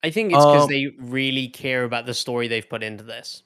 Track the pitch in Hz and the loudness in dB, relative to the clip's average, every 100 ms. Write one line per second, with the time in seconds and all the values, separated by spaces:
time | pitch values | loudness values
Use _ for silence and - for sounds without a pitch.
0 | 160 160 214 165 147 147 143 139 139 - | -4 -2 2 6 8 8 4 0 -4 -8
1 | 123 131 135 131 127 - 135 127 123 120 | -8 -4 -2 -2 -6 -8 -6 -4 -2 -4
2 | 120 120 - 120 120 113 - 113 107 107 | -6 -6 -4 -4 -4 -4 -6 -10 -8 -12
3 | 110 117 - - | -14 -16 -16 -18